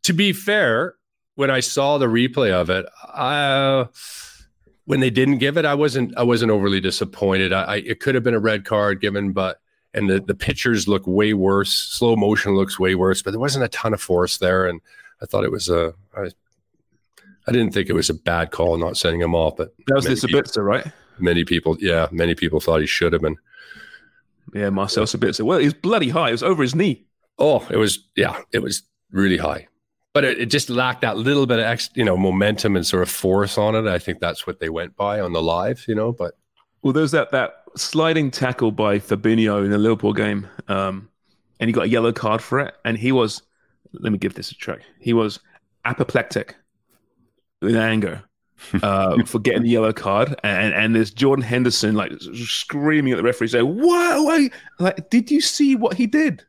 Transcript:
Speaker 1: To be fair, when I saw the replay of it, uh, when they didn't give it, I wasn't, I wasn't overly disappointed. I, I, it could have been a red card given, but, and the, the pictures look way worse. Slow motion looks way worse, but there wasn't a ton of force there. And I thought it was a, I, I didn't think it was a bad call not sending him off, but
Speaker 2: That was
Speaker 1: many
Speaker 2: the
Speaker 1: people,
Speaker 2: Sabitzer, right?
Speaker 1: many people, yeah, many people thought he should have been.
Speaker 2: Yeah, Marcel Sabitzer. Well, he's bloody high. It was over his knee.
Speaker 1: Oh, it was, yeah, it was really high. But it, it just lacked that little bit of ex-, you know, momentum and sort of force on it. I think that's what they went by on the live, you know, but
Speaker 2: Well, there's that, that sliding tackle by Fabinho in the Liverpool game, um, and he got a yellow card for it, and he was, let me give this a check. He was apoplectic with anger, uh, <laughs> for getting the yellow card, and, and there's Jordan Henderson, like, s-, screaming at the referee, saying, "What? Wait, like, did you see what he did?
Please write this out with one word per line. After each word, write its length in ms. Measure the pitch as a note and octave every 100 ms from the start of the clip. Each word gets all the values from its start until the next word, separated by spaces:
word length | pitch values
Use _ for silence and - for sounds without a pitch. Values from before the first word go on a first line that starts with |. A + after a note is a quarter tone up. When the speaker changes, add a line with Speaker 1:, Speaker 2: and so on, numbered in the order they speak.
Speaker 1:
To 100 | -
be 200 | E3+ G3+
fair, 600 | F#3+ - G#3 D3 A2+ F3 _ _ _ _ -
when 140 | C3+
I 100 | C3
saw 380 | B2 - C#3 D3
the 80 | B2+
replay 440 | A2+ B2+ B2 A2+
of 180 | F#2 E2+
it, 160 | F#2 F2+ - -
uh, 720 | - B2+ D3 C#3+ C3+ C3+ C3+ A#2+ - - - - - - _ _ _ -
when 140 | C#3+
they 100 | B2+
didn't 280 | A#2 C3+ C#3
give 180 | C#3 D#3
it, 80 |
I 100 | D3+
wasn't, 420 | C#3+ D3 C3 A#2 -
I 80 |
wasn't 260 | A#2+ A#2 A2+
overly 300 | G#2+ G2+ G2
disappointed. 720 | F#2 - G#2 - G2 F#2+ F#2+
I, 100 | F#2+
I, 140 | F2+ G#2
it 240 | G#2+ A2+
could 140 | C#3 C3
have 80 |
been 100 | A#2+
a 40 | A2+
red 240 | A2 G#2+
card 360 | G2 G#2+ G#2 G2
given, 320 | G#2 G2+ G2+
but, 280 | F#2+ F#2+ - _ _ _
and 140 | G2+ G2+
the, 100 | G2
the 140 | G2
pictures 520 | G2 - - B2+ A2 F#2+
look 180 | G2 F#2
way 260 | F#2 G#2+
worse. 400 | G#2 F#2+ G2 G2
Slow 440 | - - - A#2+ A2+
motion 380 | G#2 G#2+ G2+
looks 240 | G2 F#2+ -
way 160 | F#2
worse, 280 | F#2 F#2+ F#2
but 80 | G2
there 100 | G#2+
wasn't 240 | C#3 C3+
a 40 | A#2+
ton 260 | - A2+
of 60 | G#2
force 360 | - F2+ F2+ -
there. 300 | F#2 F#2 F#2
And 140 | E2+ _ - - _
I 40 | -
thought 160 | -
it 60 | -
was 180 | - -
a, 240 | E2+ E2 E2 _ -
I, 120 | F#2+ - _ _ _ _ _ _ _ _ - _ -
I 40 |
didn't 200 | A#2+ A2
think 160 | G2+ F#2
it 60 |
was 160 | F2 D#2+
a 40 |
bad 360 | D#2+ - E2+ E2
call 260 | - E2+ E2
not 200 | E2+ -
sending 240 | E2+ E2
him 120 | E2+
off, 220 | E2+ D#2+ -
but 180 | E2 _ -
Speaker 2:
That 80 |
was 100 | C3+
Speaker 1:
many 120 | C3 B2+
Speaker 2:
the 60 | B2+
Speaker 1:
people, 140 | C#3
Speaker 2:
Sabitzer, 220 | - A2
right? 220 | G2+ B2+ D#3 - _ -
Speaker 1:
many 260 | F2 E2+
people, 320 | E2 F2 E2 D#2+
yeah, 280 | G2 E2 D#2
many 220 | E2+ E2+
people 260 | E2 E2+ D#2
thought 200 | - D#2+
he 60 | D2+
should 260 | - E2+
have 100 | E2
been. 140 | D#2+ D#2 _ - - - - - _ _ _ _ -
Speaker 2:
Yeah, 160 | G2+ G2+
Marcel 340 | G2 G2+ -
Sabitzer. 380 | G#2+ G#2+ G#2+ -
Well, 140 | A2 F3+
he's 160 | C#3+
bloody 340 | C#3+ F3+ A3 C3+
high. 180 | E3 C#3+
It 40 |
was 100 | A#2
over 200 | F3 F3
his 120 | B2+
knee. 320 | D#3 G3 A#2+ _ _ _ -
Speaker 1:
Oh, 280 | D3 C3 -
it 60 | -
was, 240 | G#2+ - _ -
yeah, 240 | G2 - -
it 80 | A2
was 220 | - G2+ _ _ _
really 260 | F#2+ G2 F2
high. 300 | D#2+ D2+ - _ _ _ _
But 120 | D3
it, 160 | C#3 B2+
it 60 | A#2
just 240 | C#3+ -
lacked 320 | A#2+ B2+ B2
that 140 | A#2+ G#2
little 280 | A#2+ C#3+ C3
bit 120 | A#2
of 60 | A2+
ex-, 240 | A#2+ -
you 100 | -
know, 120 | G#2+ F#2
momentum 580 | F#2+ F#2 G#2 G#2 A2
and 120 | F#2+ E2+
sort 160 | F#2
of 80 | F2
force 460 | - F#2+ F#2+ G2+ -
on 160 | G#2 A2
it. 100 | A2
I 120 | F2+
think 200 | - E2+
that's 280 | F2 E2+ -
what 140 | E2+
they 80 | E2
went 260 | E2 F2 -
by 240 | G2+ G#2
on 120 | F2+
the 100 | E2
live, 420 | D#2+ E2+ G2+ B2+ -
you 80 |
know, 160 | G#2+ A2+
but 220 | A#2 F2 - _ _ _ _
Speaker 2:
Well, 100 | C3+
there's 160 | C3+ D#3
that, 180 | D#3+ -
that 320 | C3+ A#2+ - - -
sliding 540 | - D#3 D#3+ D#3+ C#3+
tackle 420 | - C3 B2+ A#2
by 260 | G#2+ G#2+ G#2
Fabinho 640 | - G2+ A2 A2+ A2 G#2
in 60 | G2+
the 60 | G#2
Liverpool 360 | A2 G#2+ G#2
game, 340 | G#2 G#2+ G2+ G2 - -
um, 420 | G2 G2 F#2+ G#2+ _ _ _ _ _
and 80 | A#2
he 40 |
got 120 | A2+
a 40 | G2+
yellow 240 | A#2 A#2
card 280 | A2+ A2 A2+
for 160 | - C3
it, 140 | C#3+ -
and 120 | A2+ A2+
he 160 | A#2+
was, 300 | C3 A2 - _ _ _ _ _
let 180 | - -
me 80 | G2+
give 140 | G2
this 160 | - G2
a 40 |
check. 260 | - - - - _
He 120 | A#2
was 260 | A#2 G#2+ - _ _ _ _
apoplectic 720 | A#2+ B2 - B2 - A#2 - - _ _ _ _ _ _ _ _ _ _
with 160 | F#2+ A2+
anger, 460 | A2+ A2 G2 D#2+ - _ _ _ - -
uh, 400 | G#2 G2 F#2+ A2+
<laughs> 40 | A#2
for 120 | A#2
getting 260 | G#2+ G#2+
the 40 | A#2
yellow 240 | A2+ A2
card, 420 | A2 G2 G2+ C3 C#3
and, 300 | G#2 F#2+ G#2
and 240 | F#2 A2 A2+
there's 140 | G#2
Jordan 320 | - C#3 C3+
Henderson, 500 | A2+ B2+ B2 - G#2+
like, 180 | G#2 F#2+
s-, 140 | - - A#2 A#2
screaming 640 | - - D3 D3 D#3 C3+
at 40 | A2
the 60 |
referee, 260 | A#2 A#2+ A2+
saying, 340 | A#2+ B2+ G3
"What? 440 | D#4+ F4 F4 D4 D4+
Wait, 260 | E4 C4+ - - -
like, 320 | F3+ F#3 -
did 200 | A#3+ B3
you 120 | D4+
see 340 | - - C#4 C4
what 180 | A3
he 120 | F#3 A3+
did? 360 | D4+ D#4 D#3+